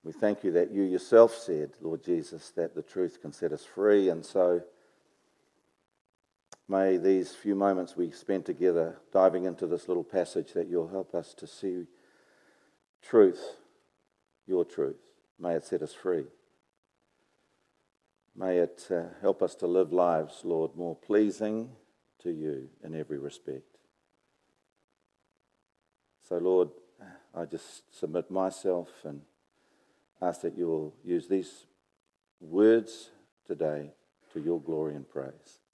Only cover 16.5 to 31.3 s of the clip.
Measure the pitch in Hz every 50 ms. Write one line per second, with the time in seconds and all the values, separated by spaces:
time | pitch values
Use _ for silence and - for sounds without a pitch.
16.5 | _ _ _ _ _ _ _ _ _ _ _ _ _ _ _ _ _ _ _ _
17.5 | _ _ _ _ _ _ _ _ _ _ _ _ _ _ _ _ _ - 95 92
18.5 | 90 90 87 82 - - - - 95 85 85 87 85 - 101 101 95 - 95 85
19.5 | - - 98 87 87 92 92 76 82 90 87 87 85 78 78 78 - - - 85
20.5 | 85 80 80 78 - 82 87 85 80 - - - 104 104 107 104 95 - 110 107
21.5 | 107 110 113 127 127 _ _ _ _ _ _ _ _ _ _ 87 85 78 78 76
22.5 | 73 67 65 69 _ _ - 80 80 78 76 - 76 69 69 71 - - _ -
23.5 | 67 67 - _ _ _ _ _ _ _ _ _ _ _ _ _ _ _ _ _
24.5 | _ _ _ _ _ _ _ _ _ _ _ _ _ _ _ _ _ _ _ _
25.5 | _ _ _ _ _ _ _ _ _ _ _ _ _ _ _ - 90 87 87 92
26.5 | 92 92 87 - - - - _ _ _ - 95 - - _ _ - 85 85 -
27.5 | 85 80 - - - - _ _ _ - - 80 78 87 85 - 92 95 95 95
28.5 | 92 - - 98 90 87 87 - - - - 78 71 71 73 _ _ _ _ _
29.5 | _ _ _ _ _ _ _ _ _ _ _ _ _ _ 92 90 82 - - 87
30.5 | 78 82 87 82 80 78 78 76 78 _ _ 85 87 85 80 -